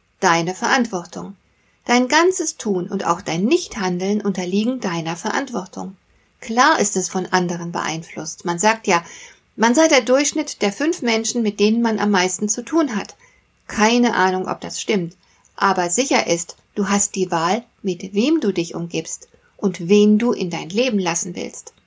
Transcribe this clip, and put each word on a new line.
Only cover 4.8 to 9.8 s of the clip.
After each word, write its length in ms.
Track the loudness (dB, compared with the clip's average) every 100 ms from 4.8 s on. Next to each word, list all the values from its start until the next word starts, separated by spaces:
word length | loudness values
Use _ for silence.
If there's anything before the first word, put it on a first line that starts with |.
deiner 340 | -4 -4 -6 -6
Verantwortung. 800 | -4 -4 -4 -8 -10 -12 -12 -14 _ _ _ -16
Klar 380 | -4 2 4 4
ist 160 | 2 -2
es 100 | -2
von 200 | -4 0
anderen 440 | 0 0 -2 -6
beeinflusst. 720 | -6 -4 -6 -8 -12 -12 -6
Man 160 | -4 0
sagt 280 | 2 2 2
ja, 180 | 0 0 -16 -20 -20 _ 0
man 180 | 2
sei 140 | 4